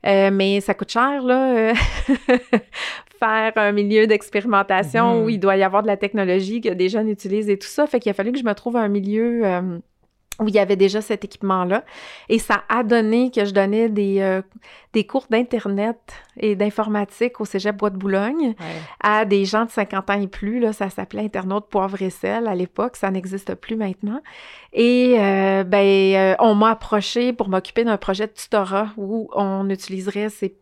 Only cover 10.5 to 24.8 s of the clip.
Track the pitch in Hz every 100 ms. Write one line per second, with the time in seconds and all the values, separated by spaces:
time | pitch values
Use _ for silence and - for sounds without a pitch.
10.5 | 202 196 196 196 208 214 208 202 - 196
11.5 | 185 180 208 - - - - - 233 -
12.5 | 208 - 226 220 233 220 233 254 240 202
13.5 | 196 196 214 226 214 196 196 190 190 190
14.5 | - - - _ 220 202 269 - 226 240
15.5 | 233 196 196 214 233 - - - - 214
16.5 | 196 208 208 214 208 202 - 240 240 208
17.5 | 196 202 202 208 190 196 190 208 311 269
18.5 | 220 165 160 160 - 208 214 214 202 190
19.5 | 214 226 - 202 190 190 202 196 - 202
20.5 | 240 226 208 196 185 190 208 214 202 185
21.5 | 202 208 202 190 196 190 - 190 220 233
22.5 | 180 180 - 240 - 196 190 185 196 -
23.5 | 185 - 226 202 185 202 254 - - -
24.5 | - - -